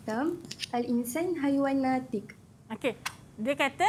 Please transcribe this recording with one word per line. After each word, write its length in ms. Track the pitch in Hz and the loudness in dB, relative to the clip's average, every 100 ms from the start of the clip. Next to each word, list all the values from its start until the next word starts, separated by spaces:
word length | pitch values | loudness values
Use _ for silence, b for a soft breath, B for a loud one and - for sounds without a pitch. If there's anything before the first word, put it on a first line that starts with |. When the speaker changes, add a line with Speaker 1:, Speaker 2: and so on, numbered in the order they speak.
Speaker 1:
tam. 400 | - 220 311 349 - - - | -6 -2 -2 -4 -10 -10 -4
Al-insan 680 | 240 240 240 240 320 359 330 | -2 0 0 0 -2 0 0
haiwan 400 | 277 277 277 269 | 2 4 4 2
natik. 560 | 262 262 254 208 - - - - - | 2 0 0 -6 -6 -18 -20 -20 -12
Speaker 2:
Okey. 300 | 226 262 202 - - - - | -4 -2 -4 -10 -12 -18 -4
Dia 180 | 220 | -2
kata 320 | 285 285 - | 2 0 4